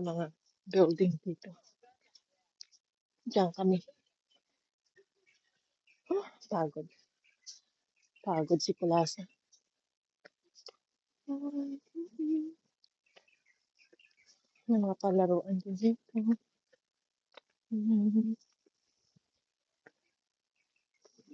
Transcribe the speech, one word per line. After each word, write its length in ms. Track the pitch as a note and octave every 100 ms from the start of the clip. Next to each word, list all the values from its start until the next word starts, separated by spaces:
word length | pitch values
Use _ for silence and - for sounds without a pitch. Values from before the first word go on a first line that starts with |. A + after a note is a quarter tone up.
| F3
mga 240 | E3 D#3 - _ _ -
building 480 | F#3+ E3 E3 F#3 D#3 F#3
dito. 240 | E3 F#3+ E3 _ _ - _ _ _ _ _ _ _ - _ _ _ _ _ A#3+
Diyan 240 | G#3+ F3+ F#3+
kami. 240 | F#3+ F#3 - _ _ _ _ _ _ _ _ _ _ _ G4 G4 F#4+ _ _ _ _ _ _ _ _
Huh, 220 | F#4+ - - -
pagod. 400 | F#3 D#3+ D#3 D#3 _ _ _ _ _ - - _ _ _ _ _ _
Pagod 400 | - E3 D#3 E3+
si 160 | - -
Kulasa. 480 | F3 E3+ E3 - F#3 _ _ _ _ _ _ _ _ _ - _ _ - - _ _ _ _ _ - C#4 C#4+ C#4+ C#4 C#4 _ E4 E4+ - D#4 D#4+ D#4 D#4+ _ _ _ _ _ - _ _ _ _ _ _ _ _ _ _ _ _ _ _ -
May 80 | A3+
mga 180 | G3 F#3+
palaruan 560 | G3+ F#3 F3+ F3 F#3+ F#3+
din 160 | G3+
dito. 400 | F#3 A3+ A#3 _ A3+ A3 A#3 _ _ _ _ _ _ _ _ _ - _ _ _
Hmm. 680 | A3 G#3+ A3 G#3 G#3+ A3 A3 _ _ _ _ _ _ _ _ _ _ _ _ _ _ - _ _ _ _ _ _ _ _ _ _ _ _ _ _